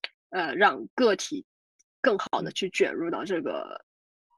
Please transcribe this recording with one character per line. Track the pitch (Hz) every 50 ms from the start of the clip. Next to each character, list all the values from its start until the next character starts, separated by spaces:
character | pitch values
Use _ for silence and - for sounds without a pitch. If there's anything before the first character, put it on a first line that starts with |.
| - - _ _ _ _
呃， | - 190 226 - -
让 | 180 208 185 135 131 - - -
个 | - 254 220 190
体 | - - - 147 - - _ _ _ _ _ _ _ _ _ _ _
更 | - 247 202 190
好 | - - - -
地 | 175 160
去 | - - 196 180
卷 | - - 185 139 139
入 | - 170 170
到 | 147 104 151
这 | 190 185 160
个 | 139 117 78 71 - - - - _ _ _ _ _ _ _ _ _ _ _